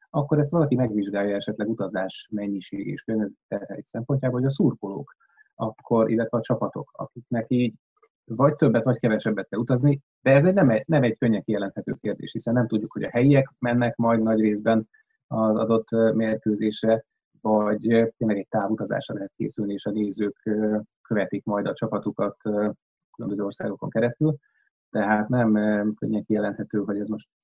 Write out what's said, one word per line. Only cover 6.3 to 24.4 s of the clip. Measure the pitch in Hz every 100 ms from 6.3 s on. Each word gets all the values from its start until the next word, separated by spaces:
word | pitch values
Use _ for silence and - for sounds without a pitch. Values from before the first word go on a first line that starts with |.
| 117
a |
csapatok, | - 113 104 98 -
akiknek | - - 123 - 120 -
így | 123 120 - _ _ _ _
vagy | - 113 139
többet, | 147 143 117
vagy | 127 117
kevesebbet | 117 107 113 101 -
kell | 101
utazni, | 127 123 143 139 - _
de | 131
ez | 135
egy, | 175
nem | 196 143
egy, | 110 -
nem | 156
egy | 120 110
könnyen | 120 107
kijelenthető | - 104 98 - 104 -
kérdés, | 104 98 -
hiszen | 110 113
nem | 123 113
tudjuk, | 107 107
hogy | 104
a | 101
helyiek | 120 135 135 135 _
mennek | 123 120 120 -
majd | 117 113
nagy | 110 110
részben | 107 107 113 110 110 _ _ _ _
az | 110 110 110
adott, | 113 113 -
ö, | 113 113
mérkőzésre, | 110 110 110 110 104 107 107 110 113 - _ _ _
vagy, | 110 107 107 104 113
ö, | 117 113 -
tényleg | 110 98
egy | -
távutazásra | 110 98 107 104 101 -
lehet | 104 98 -
készülni, | 107 - 101
és | 101 104
a |
nézők, | 107 104 104 101 -
ö, | 110 107 107 107 110 _
követik | - 107 95 101
majd | - 101 101
a |
csapatukat, | - 113 104 107 - 104 -
ö, | 107 104 107 - _ _ _ -
különböző | - 101
országokon | 101 - 110 - -
keresztül. | 113 120 - 156 147